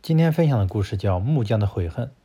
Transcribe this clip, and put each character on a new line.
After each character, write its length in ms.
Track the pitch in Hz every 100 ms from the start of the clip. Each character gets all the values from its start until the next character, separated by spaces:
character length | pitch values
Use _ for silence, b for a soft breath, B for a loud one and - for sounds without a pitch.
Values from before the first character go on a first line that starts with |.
今 160 | - 160
天 140 | 165
分 160 | 156 160
享 100 | 123
的 100 | 98
故 140 | 107
事 140 | 95 98
叫 220 | 104 90
《木 240 | 107 151
匠 160 | 107 110
的 80 | 104
悔 220 | - 85
恨》。 180 | 98 123 -